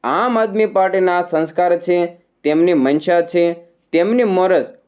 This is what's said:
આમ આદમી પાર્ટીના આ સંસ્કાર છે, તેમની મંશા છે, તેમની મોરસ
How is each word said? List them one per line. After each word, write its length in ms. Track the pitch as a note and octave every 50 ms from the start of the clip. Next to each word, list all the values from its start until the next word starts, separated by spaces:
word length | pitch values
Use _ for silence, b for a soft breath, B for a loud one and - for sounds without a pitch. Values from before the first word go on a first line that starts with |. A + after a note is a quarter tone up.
| -
આમ 340 | A#2 C#3+ F3 A3+ B3+ A#3+ A3
આદમી 360 | A3 A3 G3 A3 G#3+ G#3+ G#3+
પાર્ટીના 420 | G3 F#3+ F#3+ F#3 F#3+ F#3 F#3 F3 F3
આ 120 | F3 F3
સંસ્કાર 420 | E3+ D#3 D#3+ D#3+ D#3+ - F3+ F3+ F3 F3
છે, 200 | F3 F3+ F3+ F3 E3+ E3+ F3 - _ _ _ _ -
તેમની 380 | D3 D3+ D#3 E3+ F3+ F3 D3 C3
મંશા 380 | C3+ C#3+ D3+ D3+ F3+ F3 E3+
છે, 220 | E3+ E3+ - F3 E3+ E3+ E3+ E3+ - _ _ _ _ _
તેમની 420 | - D#3+ F3 G3+ A#3 B3 A#3+ G#3 F#3
મોરસ 320 | F3+ F#3 F#3+ F#3 - - - - _ _